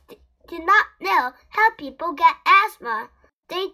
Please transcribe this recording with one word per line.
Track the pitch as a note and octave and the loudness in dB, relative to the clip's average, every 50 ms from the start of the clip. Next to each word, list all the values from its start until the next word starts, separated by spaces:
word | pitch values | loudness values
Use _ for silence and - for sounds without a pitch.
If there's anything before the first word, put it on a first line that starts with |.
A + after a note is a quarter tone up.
| _ - | _ -20
d-, | - - _ _ _ _ _ | -20 -20 _ _ _ _ _
do | - E4+ E4+ | -18 -16 -8
not | D#4+ E4+ G4 G#4+ - - _ - | -2 0 2 2 0 -2 _ -10
know | - G4 - E4 B3+ B3+ C4+ _ _ _ | -6 -2 -2 0 -2 -2 -6 _ _ _
how | - G#4 G#4+ A4 - | -2 0 0 0 0
people | - D4 C4+ B3+ - D#4+ F4 E4 | -2 -12 -16 -12 -10 -10 -8 -2
get | C#4+ E4+ E4 - - - | 2 2 2 2 2 2
asthma. | - F#4 G4 G4+ - - - - A#3 A3+ G#3+ A#3+ - _ _ _ _ _ _ _ - | 4 4 4 4 2 -4 -8 -8 -8 -6 -6 -8 -12 _ _ _ _ _ _ _ -10
They | E4 F4+ F#4+ F#4+ | -8 -8 -8 -8